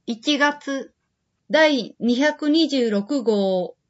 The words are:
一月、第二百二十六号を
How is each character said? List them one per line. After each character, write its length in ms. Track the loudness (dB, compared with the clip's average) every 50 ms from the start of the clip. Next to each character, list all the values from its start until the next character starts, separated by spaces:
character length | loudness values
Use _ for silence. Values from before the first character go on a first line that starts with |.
| _
一 320 | -10 -10 -6 -2 -2 0 0
月、 560 | 0 0 -2 -4 -8 -8 -8 -8 -10 -12 _ _ _ _ _ _ _ _ _ _ _ 0
第 440 | 2 4 4 4 2 0 -4 -6 -8 -4
二 160 | -2 0 0
百 320 | 2 0 0 0 -2 0 0
二 200 | 2 2 2 2
十 200 | 0 0 0 0
六 340 | 0 -2 -2 -2 -4 -2
号 400 | 0 0 0 2 2 0 0 -2
を 140 | -4 -6 -10 _ _